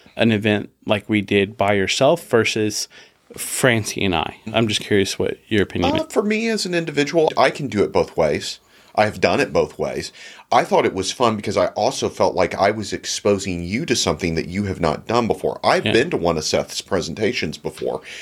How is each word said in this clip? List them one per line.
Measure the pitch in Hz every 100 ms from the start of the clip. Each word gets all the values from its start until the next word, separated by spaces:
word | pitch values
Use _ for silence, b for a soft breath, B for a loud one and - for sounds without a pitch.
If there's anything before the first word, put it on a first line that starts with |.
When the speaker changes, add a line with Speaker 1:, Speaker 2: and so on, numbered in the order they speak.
| b -
Speaker 1:
an | 113
event | 107 107 104 - _ -
like | 107 -
we | 107
did | 95 101 98 113
by | 101
yourself | 104 95 - 135 165 -
versus | 117 107 113 107 - - B B B _ -
Francie | - - 135 113 107 -
and | 98 82
I? | - - -
I'm | 110 117
just | -
curious | - 208 196 -
what | - - _
your | 202
opinion | 190 - 277 311
Speaker 2:
Uh, |
Speaker 1:
is. | 320
Speaker 2:
for | -
me | 208 214 226
as | 220 196
an | 175
individual, | 165 147 143 170 156 -
I | 131
can | - 139
do | 104
it | -
both | 90 80 -
ways. | 78 78 - - b b b -
I've | 107 90
done | 87 107
it | 110
both | 87 78 -
ways. | 71 64 - B B B B
I | 120
thought | 170 185 117
it |
was | 90 92
fun | - 120 107
because | 107 98
I | 90
also | - 110 - 101
felt | - 95 85
like | 87
I | - 98
was | 107 98
exposing | 90 - - 107 101 95 87
you | 85 107 165
to | 117
something | 95 80 90 82
that | 58
you | 95 104
have | 85
not | 82 67 -
done | 117 110
before. | 90 76 -
I've | 107 165 113
Speaker 1:
Yeah. |
Speaker 2:
been | 110 90
to | 85
one | 85 80
of |
Seth's | 78 80 71 -
presentations | - 95 80 82 107 - 87 -
before, | - - 62 62 B B